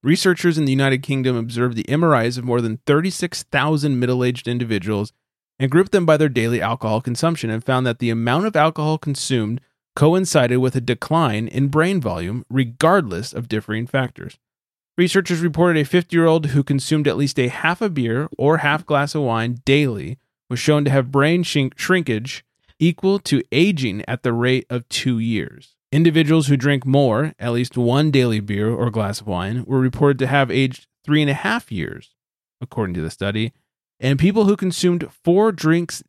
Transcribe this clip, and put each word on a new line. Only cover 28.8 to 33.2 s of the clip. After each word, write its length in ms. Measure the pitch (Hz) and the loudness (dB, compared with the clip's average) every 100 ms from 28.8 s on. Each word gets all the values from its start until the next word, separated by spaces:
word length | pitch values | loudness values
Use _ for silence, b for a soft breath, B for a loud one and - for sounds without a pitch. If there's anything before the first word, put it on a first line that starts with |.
| 117 | -2
glass 320 | 113 101 101 | -2 -4 -6
of 40 | 104 | -6
wine, 380 | 90 92 120 | -6 -4 -6
were 160 | 120 131 | -2 0
reported 380 | 127 - 143 135 | 0 2 0 2
to 80 | 131 | 0
have 240 | 143 127 | 0 2
aged 360 | 110 135 127 _ _ | 0 -2 -4 _ _
three 180 | - 147 | -2 0
and 80 | 147 | 0
a 40 | |
half 380 | 143 196 226 - | -2 -2 -4 -6
years, 420 | 98 78 - - _ _ _ _ _ | -8 -8 -10 -20 _ _ _ _ _
according 320 | 123 - 98 | -12 -6 -4
to 60 | 87 | -4
the 100 | 80 | -8
study. 420 | - | -6